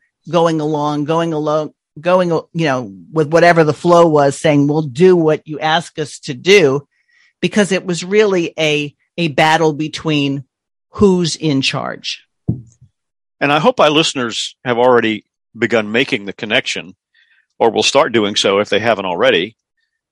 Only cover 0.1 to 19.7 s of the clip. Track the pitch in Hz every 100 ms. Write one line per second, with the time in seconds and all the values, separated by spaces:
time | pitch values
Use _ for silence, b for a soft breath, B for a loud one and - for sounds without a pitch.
0.1 | _ - 165 170 160 151 151 147 147 143
1.1 | 165 165 151 151 156 151 _ _ 151 170
2.1 | 185 180 160 - 170 156 131 107 95 82
3.1 | 160 147 170 175 165 151 - 175 170 170
4.1 | 151 139 - 160 147 143 151 151 120 185
5.1 | 180 156 151 - 147 156 165 - - 147
6.1 | - - 127 165 202 147 143 - _ _
7.1 | _ _ - 175 208 185 185 185 165 180
8.1 | 208 214 185 165 - 156 147 147 - _
9.1 | - 165 135 156 160 160 147 156 - 160
10.1 | 147 139 139 - _ _ _ _ - 202
11.1 | 180 165 - 160 135 131 135 64 - -
12.1 | - _ _ - - - _ _ _ _
13.1 | _ _ - 139 151 214 262 151 151 -
14.1 | 139 120 101 - - 131 117 123 120 110
15.1 | 107 _ _ _ 110 117 117 104 117 139
16.1 | 117 101 - 107 123 - 90 82 - _
17.1 | _ _ _ _ - 117 101 - 139 156
18.1 | 113 101 107 110 98 104 101 113 101 95
19.1 | 87 127 92 104 _ _